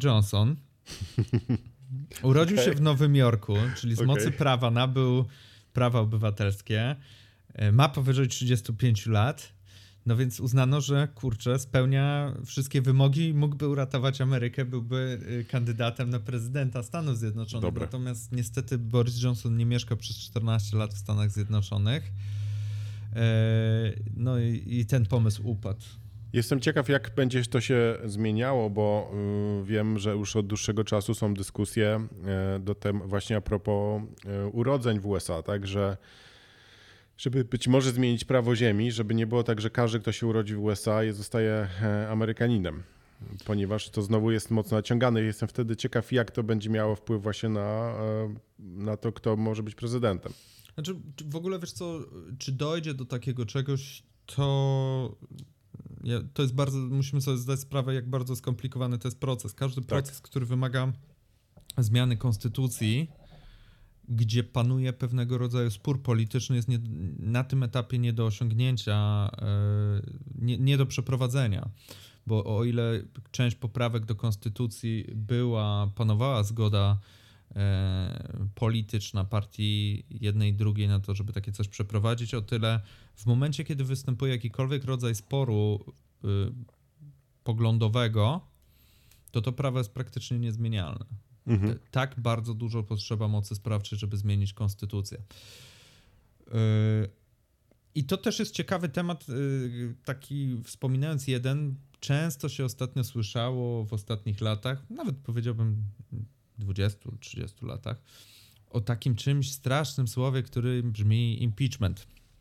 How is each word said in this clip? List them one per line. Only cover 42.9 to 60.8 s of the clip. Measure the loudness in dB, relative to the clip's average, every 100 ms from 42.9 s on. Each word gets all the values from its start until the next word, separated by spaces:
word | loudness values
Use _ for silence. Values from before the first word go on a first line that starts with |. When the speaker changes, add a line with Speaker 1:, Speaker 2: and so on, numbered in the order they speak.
| -20 _ -20 -16 -12
Speaker 2:
ponieważ | -4 -2 0 -2 -4
to | -4
znowu | 2 2 4
jest | 2 2
mocno | -2 2 0
naciągane. | 2 2 4 4
Jestem | 2 0 -4
wtedy | -2 -4 -2
ciekaw, | -2 -2 0
jak | 0 0
to | -2
będzie | -2 0 0
miało | 0 0 -2
wpływ | -2 -2
właśnie | -2 -2 -2
na, | -2 -2 -2 -4 -4
e, | -2 -2 -4 -8 -14 _
na | -16 -8 -4 -2
to, | -4
kto | -2 0 2
może | 0 -2
być | -6
prezydentem. | -6 -4 0 0 0 -6 -16 -20 -20 -20
Speaker 1:
Znaczy, | -12 -8 -8 -12 -16
czy |
w | -10 -6
ogóle, | -4 -6
wiesz | -8
co, | -10 -8 -8 -10 -14 -14 -12
czy | -6
dojdzie | -4 -2 -2 -4
do | -6
takiego | -6 -6 -4 -4 -2
czegoś, | -2 -2 -2 -4 -18 _ _ -12
to | -2 0 2 2 2 0 -2 -4 -8 -18 -18 -20 _ _ -18 -16 -10
ja, | -4 -2 -4
to | -2
jest | 0
bardzo, | 2 0 0
musimy | -2 -2 0 0
sobie | 0 -2
zdać | -2 -4
sprawę, | -2 -4 -2
jak | -2 -2
bardzo | -4 -2 -4
skomplikowany | -4 -4 -4 -4 -2 -2
to | -4
jest | -6
proces. | -4 -4 -6
Każdy | -6 -4 -4
Speaker 2:
Tak. | -2
Speaker 1:
proces, | -2 -2 -10
który | -8 -6 -2
wymaga | 0 0 0